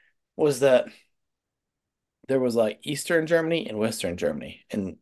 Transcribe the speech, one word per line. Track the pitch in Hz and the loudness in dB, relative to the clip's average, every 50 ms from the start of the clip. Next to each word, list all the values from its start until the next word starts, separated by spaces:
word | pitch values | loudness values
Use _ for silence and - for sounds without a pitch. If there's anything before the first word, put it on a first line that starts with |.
| _ _ _ _ _ _ _ | _ _ _ _ _ _ _
was | - 160 147 135 120 | 0 0 0 2 2
that | 139 139 127 123 - - - - _ _ _ _ _ _ _ _ _ _ _ _ _ _ _ _ _ _ _ _ _ _ _ _ _ - | 4 6 6 4 4 0 -8 -20 _ _ _ _ _ _ _ _ _ _ _ _ _ _ _ _ _ _ _ _ _ _ _ _ _ -2
there | 135 131 | 0 0
was, | 127 123 117 | 2 2 2
like, | 117 110 107 107 - - | 2 2 0 -2 -4 -6
Eastern | - 147 143 - - 175 165 160 | -6 -6 -6 -2 0 0 0 2
Germany | 156 170 165 160 160 170 165 - - | 2 2 0 2 0 -2 -2 -4 -4
and | 107 107 | -4 -2
Western | 107 113 117 - - 90 85 | -2 -2 -2 -4 -6 -6 -4
Germany. | - 85 76 76 73 - - - - _ - | -2 -2 -2 -2 -4 -8 -12 -14 -18 _ -8
And, | - 104 98 92 - - | -6 -6 -6 -6 -8 -12